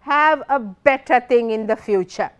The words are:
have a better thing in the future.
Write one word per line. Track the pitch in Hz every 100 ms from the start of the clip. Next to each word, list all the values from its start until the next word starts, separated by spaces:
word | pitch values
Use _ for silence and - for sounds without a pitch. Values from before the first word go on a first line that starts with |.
have | - 285 302 311 -
a | 277
better | 220 185 - 269 - 269
thing | 247 240 233
in | 220 214
the | 190
future. | - 196 185 - 190 _